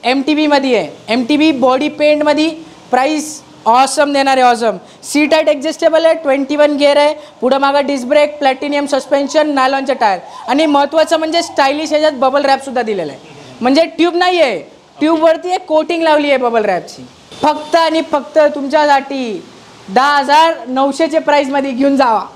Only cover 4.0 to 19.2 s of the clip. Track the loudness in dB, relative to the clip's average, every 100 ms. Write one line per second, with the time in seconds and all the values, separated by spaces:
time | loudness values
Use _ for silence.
4 | 0 2 2 4 2 2 -2 -4 -12 -20
5 | -4 -2 2 2 2 -2 -4 0 2 4
6 | 2 0 0 -2 -2 2 2 4 2 4
7 | 2 0 -12 -4 0 2 2 0 0 -4
8 | 0 2 0 0 -2 0 -2 -4 -2 -4
9 | 0 -2 0 0 0 0 0 0 -4 0
10 | 0 -2 -6 -16 -4 0 2 2 2 0
11 | 0 0 0 -2 -2 0 0 0 -2 0
12 | 0 0 0 0 0 0 -2 -6 -4 -4
13 | -6 -12 -20 -20 -20 -4 0 2 0 0
14 | 0 2 0 2 0 -2 -10 -20 _ -4
15 | -2 2 2 0 -2 -6 -2 -2 0 -2
16 | 2 2 2 0 0 0 0 -4 -6 -20
17 | -20 -20 -20 -2 -2 -2 -2 0 2 0
18 | -2 -4 -2 2 2 0 -2 0 2 2
19 | 0 -8